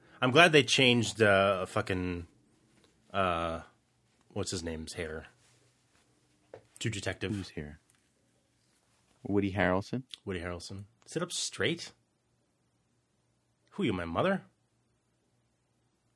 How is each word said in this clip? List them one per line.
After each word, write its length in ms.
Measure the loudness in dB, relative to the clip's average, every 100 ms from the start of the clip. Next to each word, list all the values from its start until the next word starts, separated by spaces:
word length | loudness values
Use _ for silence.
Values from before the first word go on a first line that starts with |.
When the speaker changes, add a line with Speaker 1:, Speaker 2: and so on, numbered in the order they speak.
| -20 -2
Speaker 1:
I'm 80 | 4
glad 220 | 6 8
they 100 | 8
changed, 560 | 6 4 4 4 2 2
uh, 440 | 6 6 4 2 -2
fucking, 600 | -4 -2 -2 -2 -6 -10 _ _ _ _ _ _ _ _
uh, 480 | -2 0 0 -4 -6 -10 _ _ _ _ _ _
what's 180 | -8 -6
his 100 | -6
name's 300 | -8 -8 -10
hair? 320 | -10 -10 -10 -14 _ _ _ _ _ _ _ _ _ _ _ _ -20 _ -8
To 80 | -6
Detective. 420 | -4 -6 -4 -4
Speaker 2:
Who's 160 | -6 -8
here? 280 | -12 -12 -14 _ _ _ _ _ _ _ _ _ _ _ _ _ _
Woody 280 | -2 0 0
Harrelson? 520 | 2 2 2 -2 -6 -8 -12
Speaker 1:
Woody 160 | -10 -8
Harrelson. 440 | -6 -10 -10 -14 -16 _ -12
Sit 160 | -8
up 80 | -6
straight. 600 | -6 -6 -2 -2 -2 -8 -18 _ _ _ _ _ _ _ _ _ _ _ _ _ _ _ _ _
Who 100 | -4
are 40 | -2
you, 60 |
my 120 | -2
mother? 380 | -2 0 0 -2 -6 _ _ _ _ _ _ _ _ _ _ _ _ _ _ _ _